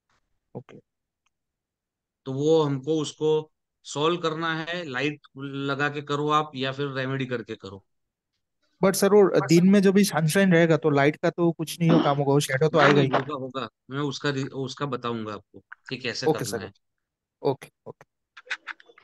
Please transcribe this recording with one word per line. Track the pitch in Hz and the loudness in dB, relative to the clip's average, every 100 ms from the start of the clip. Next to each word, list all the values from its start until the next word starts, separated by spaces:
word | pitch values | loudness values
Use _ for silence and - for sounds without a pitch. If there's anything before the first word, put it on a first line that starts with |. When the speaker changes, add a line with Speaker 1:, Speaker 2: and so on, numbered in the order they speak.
| _ _ _ _ _ | _ _ _ _ _
Speaker 1:
ओके। | - - 139 _ _ _ _ _ _ _ _ _ _ _ _ _ _ | -20 -18 -20 _ _ _ _ _ _ _ _ _ _ _ _ _ _
Speaker 2:
तो | - | -10
वो | 135 147 160 | -2 2 4
हमको | 147 139 131 160 | 2 -2 -2 -2
उसको | 147 - 156 156 156 _ _ _ | -4 -4 -2 -2 -4 _ _ _
solve | - 143 156 175 | -12 -4 -2 0
करना | 165 156 165 | -4 -4 -6
है, | 160 160 175 165 | -6 -6 -8 -8
light | 127 147 147 _ 135 | -4 -4 -6 _ -14
लगा | 139 139 139 135 147 | -10 -8 -6 -2 -4
के | 147 | -4
करो | 143 143 151 | -6 -4 0
आप | 151 147 | 0 -2
या | 131 135 | -6 -6
फिर | 131 143 | -6 -6
remedy | 135 131 135 123 | -6 -4 -4 -6
करके | 120 110 | -8 -8
करो। | 107 98 95 _ _ _ _ _ _ _ _ _ - | -14 -14 -18 _ _ _ _ _ _ _ _ _ -2
Speaker 1:
But | 190 | 0
sir, | 180 196 | 2 4
वो | 208 185 - | 6 6 4
Speaker 2:
But | 147 | 4
Speaker 1:
दिन | 165 | 6
Speaker 2:
सर | 185 | 6
Speaker 1:
में | 202 | 6
जब | 190 | 6
भी | 196 | 4
sunshine | 196 151 160 196 196 | 2 2 0 2 4
रहेगा | 165 165 151 | 6 4 4
तो | 156 | 2
light | 143 139 151 | 2 2 2
का | 175 | -2
तो | 170 170 | 0 0
कुछ | 160 156 - | -2 -6 -2
नहीं | 165 | 4
हो | 165 | 4
काम | 151 143 | 4 0
होगा, | 139 | 2
वो | 143 | 2
शैडो | 147 135 151 | 2 0 0
तो | 160 | 4
Speaker 2:
नहीं, | 143 | 4
Speaker 1:
आएगा | 143 | 4
Speaker 2:
नहीं, | 135 | 2
Speaker 1:
ही। | 127 | 0
Speaker 2:
होगा, | 135 | -4
होगा। | 143 131 131 113 _ - | -10 -10 -10 -10 _ -12
मैं | 135 | -6
उसका | 147 - 147 | -6 -4 -4
रि-, | 135 135 | -4 -6
उसका | 131 131 - 143 | -8 -10 -8 -8
बताऊंगा | 123 120 117 107 | -6 -8 -8 -8
आपको | 101 - 98 - - - | -12 -16 -20 -20 -20 -14
कि | 131 | -10
कैसे | 127 107 151 | -8 -4 -2
Speaker 1:
ओके | 156 | -2
Speaker 2:
करना | 117 110 | -4 -8
Speaker 1:
सर, | |
Speaker 2:
है। | 95 - _ _ _ _ _ _ | -10 -18 _ _ _ _ _ _
Speaker 1:
ओके, | 139 131 - _ - | -6 -6 -10 _ -20
ओके। | - _ _ _ - - - - - _ _ | -20 _ _ _ -20 -14 -12 -12 -18 _ _